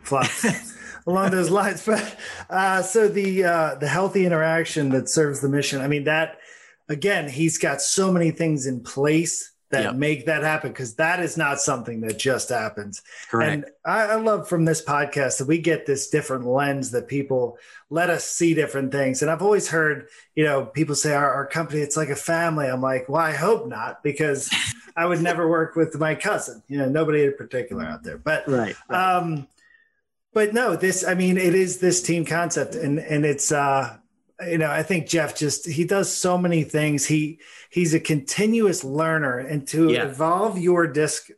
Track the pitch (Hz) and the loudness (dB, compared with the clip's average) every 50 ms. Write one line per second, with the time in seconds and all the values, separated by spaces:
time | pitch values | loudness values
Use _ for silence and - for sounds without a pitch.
0 | - - 139 135 127 - - - - 226 160 - - - - - - - - - | -4 -2 0 0 0 0 -2 -2 -2 -2 -2 -2 -8 -14 -18 -18 -18 -18 -18 -10
1 | _ 170 180 190 196 190 190 185 175 156 185 202 190 196 185 - - 220 220 196 | _ 0 0 2 2 2 2 2 2 2 2 2 2 0 -2 -2 0 0 0 0
2 | - - - - - - - - - - 180 185 190 190 190 190 180 180 - 226 | 0 -6 -12 -14 -14 -14 -14 -16 -12 -4 0 0 2 2 2 2 0 2 2 4
3 | 220 202 170 202 196 196 185 190 185 175 170 165 160 151 139 135 147 143 151 180 | 4 4 4 2 0 2 2 2 4 4 4 4 2 0 0 -2 -2 0 0 2
4 | 190 190 190 202 185 180 170 156 156 160 160 165 160 - - 156 143 135 131 131 | 0 2 2 2 2 4 4 2 2 2 2 0 0 0 -2 0 0 2 2 0
5 | 131 - - 165 156 147 139 131 143 139 139 143 135 - 143 135 131 143 147 147 | 0 0 2 2 2 2 0 -2 0 0 2 2 0 0 -2 -2 -2 -2 -2 0
6 | 139 151 156 160 160 156 - - - - - - - - _ _ _ - 151 147 | 0 0 0 0 0 -2 -4 -18 -20 -20 -20 -20 -20 -20 _ _ _ -8 -6 -2
7 | 151 202 202 180 151 143 123 139 165 165 - - - 156 139 139 - - - 196 | 0 0 0 0 -2 -6 -2 0 0 0 2 0 0 -2 0 -2 -2 0 0 2
8 | 190 190 185 175 170 165 156 - 170 160 151 139 123 135 127 120 - - - 135 | 2 4 4 4 4 2 2 0 0 0 0 0 -2 -4 -6 -6 -8 -8 -2 0
9 | 139 151 156 160 170 160 - - - - _ _ _ _ - 135 127 - 127 131 | 2 4 4 2 2 0 -4 -6 -8 -12 _ _ _ _ -2 0 0 0 0 0
10 | 147 151 151 135 120 160 156 151 147 156 156 156 - 131 107 - 127 113 107 - | 0 0 0 -2 -2 -2 -2 0 0 0 0 -2 -4 -8 -8 -8 -10 -10 -2 0
11 | 160 165 180 180 175 160 - 165 156 143 139 139 - 151 139 123 113 117 117 110 | 0 2 2 0 -2 -4 -2 0 0 0 0 0 0 -2 -2 -2 -4 -8 -8 -6
12 | 113 110 107 107 - 131 127 110 - - 123 117 110 107 - 104 101 104 98 - | -6 -6 -6 -2 0 0 0 0 0 -2 -2 -2 -2 -4 -6 -8 -10 -10 -12 -16
13 | _ - - - - - - 117 113 156 151 147 143 - - _ _ 160 185 220 | _ -20 -20 -20 -12 -2 0 0 2 2 0 -2 -6 -10 -18 _ _ -2 0 0
14 | 220 208 220 220 220 220 214 190 156 - 180 165 165 165 160 156 - - 143 143 | 2 2 0 2 2 2 0 0 0 -2 0 2 4 2 2 0 0 -2 0 0
15 | 147 - - 143 139 127 123 - 135 135 160 170 156 165 160 156 - - 139 131 | 0 0 0 0 0 0 0 -2 0 0 0 2 2 0 0 0 0 -2 -2 -2
16 | - - - 151 147 - 131 131 123 123 127 135 143 139 139 139 131 113 117 120 | -2 -2 -2 -2 0 -2 -4 -4 0 0 2 2 2 0 0 -2 -4 -4 -4 -6
17 | 113 - 135 143 135 135 135 127 123 117 - - - - - - _ _ 147 165 | -6 -4 -4 -4 -2 0 0 0 0 -2 -4 -12 -20 -20 -20 -20 _ _ -2 0
18 | 175 170 165 151 - - - - 170 165 160 156 147 - - 139 135 131 135 139 | 0 0 0 -2 -4 -6 -2 2 2 2 4 2 0 0 -2 -4 -4 -2 -2 0
19 | 135 131 131 131 147 151 165 156 185 202 214 190 - - 156 165 156 151 147 131 | 0 0 0 0 0 0 0 2 2 2 4 2 2 0 0 2 2 2 0 -2
20 | 127 - - - - _ _ 156 156 151 143 139 131 - - 147 156 143 143 135 | -8 -16 -20 -20 -20 _ _ 0 2 2 2 0 -2 -2 -2 -2 -2 0 0 -2
21 | - 151 147 143 143 139 131 139 139 139 - 165 165 139 147 151 147 147 - 156 | 0 0 2 2 2 2 0 0 -4 -4 -4 -6 -4 -4 -2 -4 -4 -2 -2 -2
22 | 156 139 143 143 - - 165 165 170 170 156 151 143 131 127 127 131 131 131 127 | -2 -2 -4 -6 -2 -2 0 0 0 0 0 0 -2 -2 -2 0 0 0 0 -2
23 | 127 - 139 160 165 156 151 139 160 196 226 - - - 117 107 113 127 - - | -2 -2 0 0 0 0 0 0 2 2 2 0 0 -8 -8 -8 -8 -10 -10 -4
24 | - 147 139 - 156 147 139 135 - - - - - - - - - - _ 165 | -4 -4 0 0 0 0 0 -2 -2 -4 -2 -2 -2 -4 -8 -10 -16 -10 _ -2
25 | 170 175 175 160 165 175 175 165 170 160 170 160 160 160 - 165 160 160 - 143 | 0 0 2 2 2 0 0 2 2 2 2 2 0 0 2 0 0 0 0 -2
26 | 156 156 156 - - 202 202 139 - - - 110 _ _ 139 143 139 131 139 156 | -2 -2 -2 -2 -2 -2 -2 -2 -4 -8 -12 -16 _ _ -4 -2 0 0 2 2
27 | 160 151 151 147 143 139 139 - 117 - - 127 117 - - 78 78 78 78 78 | 2 2 4 4 2 2 0 -4 -12 -8 -6 -6 -6 -6 -8 -8 -8 -8 -10 -10
28 | - 80 73 73 - 151 156 151 - 151 135 123 113 - - - - - - 180 | -12 -14 -14 -8 -4 -2 -2 -2 -2 -2 0 0 0 -2 -4 -10 -8 -4 -2 0
29 | 185 185 180 180 170 170 160 147 135 _ _ _ _ _ _ _ _ _ _ _ | 2 2 2 2 0 -2 -4 -6 -8 _ _ _ _ _ _ _ _ _ _ _
30 | _ _ _ _ _ _ _ 220 214 208 214 233 254 226 175 156 180 190 185 - | _ _ _ _ _ _ _ 0 2 2 2 0 0 0 0 2 0 0 0 0
31 | - 170 185 180 185 185 185 185 185 175 170 190 185 180 - - 180 180 170 175 | 0 0 0 2 4 4 4 4 4 4 4 4 2 2 0 2 2 2 2 2
32 | - - 165 170 156 - 160 170 175 160 - 151 135 - - - 160 139 143 156 | 0 0 0 0 0 0 0 0 0 0 0 -2 -2 -4 -4 -4 -2 -2 -2 -2
33 | 156 - 156 147 147 151 143 143 - - 156 143 143 139 139 135 131 117 113 - | -2 -2 0 2 2 2 2 0 0 0 2 2 2 2 2 2 0 -2 -8 -16
34 | _ _ _ _ _ _ _ - 185 175 165 165 156 147 143 156 156 - 196 170 | _ _ _ _ _ _ _ -12 -6 -2 0 0 0 0 0 -2 0 0 -2 -2
35 | 143 - - 165 151 131 - - 156 143 139 - - 170 147 151 175 175 202 196 | -2 0 0 0 0 0 -2 -4 -2 -2 -2 -4 -6 -6 -2 -2 0 0 2 0
36 | 185 180 - - - 180 180 180 180 175 170 160 147 - - 151 151 151 147 143 | 0 -2 -2 -2 0 2 2 2 2 2 2 2 0 0 0 0 2 2 0 0
37 | - - 151 156 151 147 165 _ - - - - - _ - 175 180 160 156 165 | 0 2 2 2 0 -2 -6 _ -20 -20 -20 -20 -20 _ 0 0 2 2 2 0
38 | - - 160 147 131 - - - 208 214 226 233 220 196 165 - - 135 135 151 | 2 0 -2 -2 -2 -4 -2 0 2 2 2 4 2 2 2 0 -4 -4 -2 0
39 | 160 160 160 156 147 135 123 123 131 135 151 143 135 - - 156 165 160 - 120 | 0 2 2 0 0 0 -2 -4 -6 -4 -6 -6 -6 -4 2 4 4 4 4 2
40 | - 139 127 131 156 165 175 185 208 220 190 185 165 180 175 175 165 156 135 151 | 0 -4 -2 -2 0 2 2 2 0 0 -2 0 2 2 4 4 2 2 2 0
41 | 156 143 - - - - - | 0 0 0 -6 -10 -14 -20